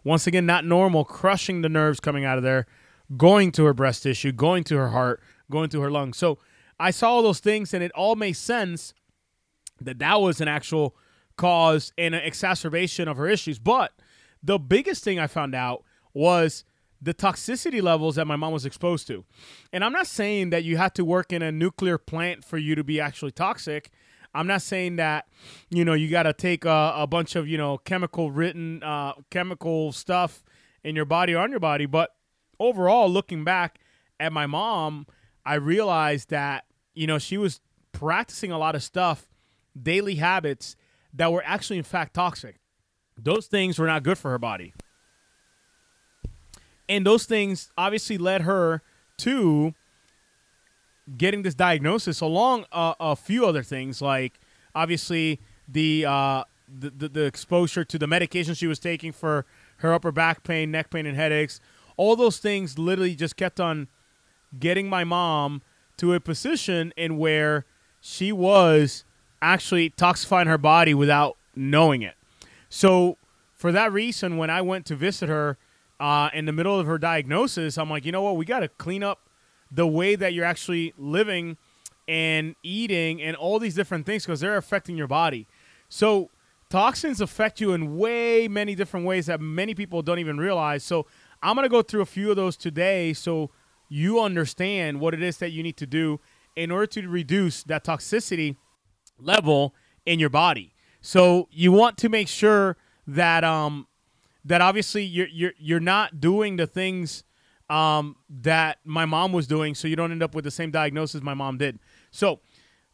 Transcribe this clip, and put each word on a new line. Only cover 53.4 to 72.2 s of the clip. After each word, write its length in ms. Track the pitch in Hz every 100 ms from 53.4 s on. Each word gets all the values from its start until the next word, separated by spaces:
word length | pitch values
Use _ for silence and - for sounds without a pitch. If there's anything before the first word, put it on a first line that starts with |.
| 220
other 180 | 151
things, 380 | 123 135 131 131
like 380 | 139 135 127 - _ _ _
obviously 640 | 156 165 170 - 165 160 147 - _ -
the, 380 | 139 156 156 147
uh, 380 | 139 139 135 - _ _
the, 220 | 131 143
the, 200 | 135 147
the 140 | 147 143
exposure 580 | - - 175 175 -
to 140 | 156 165
the 100 | 147
medication 460 | 175 175 180 160
she 140 | 165 170
was 120 | 151
taking 320 | 175 165 160
for 340 | - 160 147 - _ _ _
her 160 | 165
upper 180 | 170 170
back 320 | 151 165 160
pain, 280 | - 160 156
neck 180 | 160 156
pain, 160 | 160 151
and 100 | 139
headaches. 440 | 156 151 151 - _ _ _ -
All 180 | 202 233
those 220 | 240 -
things 420 | 208 202 180 139
literally 360 | 170 190 180 151
just 200 | 160 -
kept 240 | 185 -
on 280 | 170 156 139 _ _ _ _ _ _ 131
getting 300 | 160 180 196
my 140 | 190
mom 580 | 170 175 175 151 143 143 - _ _ -
to 160 | 175
a 60 | 175
position 760 | - 160 262 320 - 175 165 -
in 220 | 165 156
where 480 | 160 151 151 151 - _ _ _
she 320 | - - 190
was 720 | 202 185 196 170 156 147 - - _ _ _
actually 480 | 160 185 - 180 165
toxifying 560 | - 175 175 - 185 165
her 100 | 160
body 360 | 151 165 160
without 440 | 143 143 143 147 - _ 131
knowing 460 | 135 147 160 131
it. 140 | 101 -